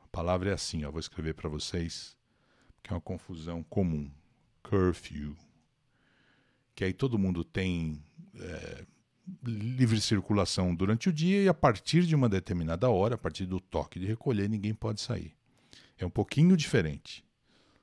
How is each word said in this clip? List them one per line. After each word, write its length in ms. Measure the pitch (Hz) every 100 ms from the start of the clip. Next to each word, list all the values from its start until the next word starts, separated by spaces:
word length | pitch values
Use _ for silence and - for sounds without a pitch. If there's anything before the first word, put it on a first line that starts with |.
A 40 | -
palavra 420 | 92 85 92 95
é 20 |
assim, 320 | 90 - 82
ó, 60 | 73
vou 100 | 80
escrever 340 | - - 80
pra 140 | 78 80
vocês, 680 | 76 - 90 85 - - _ _ _ _ _ _ _
que 80 | -
é 40 |
uma 60 | 90
confusão 640 | - 92 - 85 82 85
comum. 460 | 82 101 90 78 71 71 _ _ _ _
Curfew. 760 | - 101 92 82 - 76 73 76 _ _ _ _ _ _ _ _ _ _ _ _ _
Que 100 | -
aí 80 | 95
todo 260 | 87 135 113
mundo 240 | 95 85
tem, 580 | 82 98 92 87 80 76 - - - -
é, 500 | 90 80 82 - - _ _ _ 185 185
livre 580 | 123 110 110 131 120 110
circulação 760 | - 101 - 104 90 - 90
durante 340 | 85 95 113 190
o 40 |
dia 300 | 151 175 202
e 60 | 190
a 60 |
partir 520 | 165 143 110 - 160 175
de 80 |
uma 140 | 151 123
determinada 600 | 95 - 87 82 87 127
hora, 280 | 95 107 127
a 20 |
partir 280 | 85 76 92
do 140 | 92
toque 380 | - 80 73 87
de 80 | 92
recolher, 420 | 113 143 104 101
ninguém 240 | 107 104
pode 280 | 110 113 104
sair. 360 | - 113 - _ _ _ _ - - -
É 80 | 90
um 40 |
pouquinho 460 | - 98 135 175 185
diferente. 680 | - 123 80 73 - - _ _ _ _ _ _